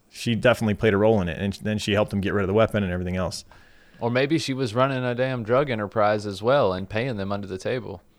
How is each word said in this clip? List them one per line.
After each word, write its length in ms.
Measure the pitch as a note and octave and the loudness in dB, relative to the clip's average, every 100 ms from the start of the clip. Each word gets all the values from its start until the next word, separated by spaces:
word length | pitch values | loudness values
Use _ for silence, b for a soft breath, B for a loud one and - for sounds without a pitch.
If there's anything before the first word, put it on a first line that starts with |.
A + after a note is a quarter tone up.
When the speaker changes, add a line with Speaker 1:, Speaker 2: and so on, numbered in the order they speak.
| - | -20
Speaker 1:
she 260 | - A#2+ A2 | -6 -2 2
definitely 380 | B2 A2 A2+ | 4 4 2
played 200 | G2 A2 | 2 4
a 40 | G2 | 4
role 240 | A2 A2 | 4 4
in 80 | F2 | 0
it, 80 | D2+ | -2
and 140 | G2+ - | -4 -4
then 160 | G#2+ G#2+ | -4 -4
she 160 | - | 0
helped 180 | G2+ G#2 | 0 0
them 100 | G2+ | 0
get 120 | F#2 | 0
rid 80 | G2+ | 0
of 40 | F#2 | 2
the 60 | |
weapon 300 | G#2+ A2 G#2+ | 4 4 2
and 80 | F#2+ | -2
everything 240 | F2+ F2+ F#2 | -2 -2 -2
else. 280 | F2+ - - b b b b b | -4 -6 -14 b b b b b
Speaker 2:
Or 80 | A#2 | -2
maybe 280 | B2+ C#3 D#3+ | 0 0 0
she 160 | - | -2
was 200 | C3 B2+ | -4 -2
running 300 | A#2+ C3+ C3 | 0 0 0
a 100 | B2 | -2
damn 300 | A#2+ C3 B2+ | -2 -2 -2
drug 260 | G#2+ B2+ C#3+ | 0 0 2
enterprise 560 | A2 G2+ A2 G#2 G#2+ G#2 | -2 -2 2 2 2 -2
as 160 | F#2 | -4
well 300 | A2+ C#3+ G2+ | 2 4 2
and 160 | F#2 G2 | 0 -4
paying 300 | G#2+ C3+ G#2 | -4 -4 -4
them 160 | G2 | -4
under 140 | G2+ F#2+ | -6 -6
the 100 | F#2 | -6
table. 440 | G#2+ B2 - G2 - | -4 -6 -6 -14 -18